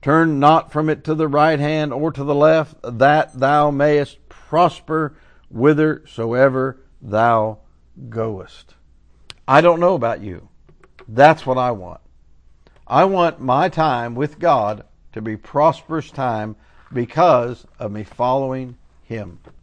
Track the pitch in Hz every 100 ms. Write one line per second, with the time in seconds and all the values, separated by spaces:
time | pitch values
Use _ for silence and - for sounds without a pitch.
0 | 135 156 165 143 147 160 - 151 156 147
1 | 156 156 156 147 156 151 147 156 151 131
2 | 160 139 139 147 151 160 151 - - 117
3 | 139 151 - 127 131 147 147 139 151 147
4 | 139 - _ - - 156 175 - - 156
5 | 151 - _ _ _ 107 135 151 156 156
6 | - - 113 123 135 131 131 131 _ _
7 | 101 104 117 113 107 107 - _ _ -
8 | 127 113 110 98 90 - _ _ _ _
9 | _ _ - - - 139 170 165 175 180
10 | 117 110 101 90 - _ _ _ _ -
11 | - 110 147 156 131 127 123 110 90 -
12 | _ _ _ _ _ _ _ _ - 127
13 | 190 196 170 156 127 131 175 165 156 123
14 | 117 120 147 - 170 139 104 107 - _
15 | - - 110 107 - 143 156 - - 160
16 | - - 127 113 107 107 _ _ _ 127
17 | 120 156 175 131 120 120 - _ 113 104
18 | 101 - 123 131 135 131 127 127 _ _
19 | _ 113 95 85 - -